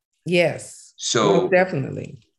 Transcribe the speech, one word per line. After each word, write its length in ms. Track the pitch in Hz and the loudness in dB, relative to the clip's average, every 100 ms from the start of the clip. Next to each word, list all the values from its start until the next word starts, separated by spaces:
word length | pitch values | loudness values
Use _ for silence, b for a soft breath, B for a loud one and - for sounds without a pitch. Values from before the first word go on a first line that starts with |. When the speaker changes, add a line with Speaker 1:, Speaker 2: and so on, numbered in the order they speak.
| _ _ 160 | _ _ -2
Speaker 1:
Yes. 680 | 175 160 113 - - - - | 0 0 -2 -12 -20 -20 -10
Speaker 2:
So 460 | - 120 104 98 | -4 2 4 2
Speaker 1:
Most 100 | - | 4
definitely. 680 | 180 185 143 120 - - - _ | 2 2 -2 -6 -8 -12 -16 _